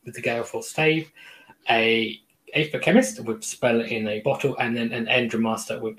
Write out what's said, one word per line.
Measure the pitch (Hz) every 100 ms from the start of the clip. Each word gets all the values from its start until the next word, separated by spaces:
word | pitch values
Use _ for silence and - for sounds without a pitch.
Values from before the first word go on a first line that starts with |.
with | - 120
the |
Gale | 120 117
Force | 113 113 -
stave, | - 156 160 156 - - - - - -
a | 113 113 113 110 110 _ _ -
Aether | 147 151 -
Chemist | - 214 254 -
with | 113 107 -
spell | - 123 117
in | 113 113 107
a | 107
bottle, | 143 135 139 -
and | 120 117
then | 117
an | 117 113
Endrin | 123 117 113
Master | 113 113 - 113
with | 110